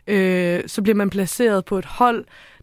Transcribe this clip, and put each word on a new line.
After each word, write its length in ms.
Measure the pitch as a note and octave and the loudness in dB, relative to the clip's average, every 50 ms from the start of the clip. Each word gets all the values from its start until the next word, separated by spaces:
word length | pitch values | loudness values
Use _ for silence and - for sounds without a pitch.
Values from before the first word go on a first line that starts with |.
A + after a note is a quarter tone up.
| - | -6
øh, 540 | - G#3 G3 F#3+ F#3 F#3 F3+ F3+ F3 F3 F3 - | -2 0 0 2 2 2 0 0 0 0 -2 -4
så 160 | - - - | -6 -6 -2
bliver 140 | G3 G#3 A3 | 0 2 2
man 140 | G3+ G3+ G3 | 2 2 0
placeret 540 | F#3 G3 F#3+ E3 - - B3 A3+ G3+ F#3+ - | -2 -2 -4 -4 -2 0 2 2 2 0 -2
på 140 | - G#3 F#3+ | -2 -4 -6
et 60 | F3 | -6
hold, 400 | - - - A#3+ A#3+ A#3 G#3 - - - - - - - - | -6 -2 2 2 2 2 0 -6 -10 -18 -20 -20 -20 -20 -12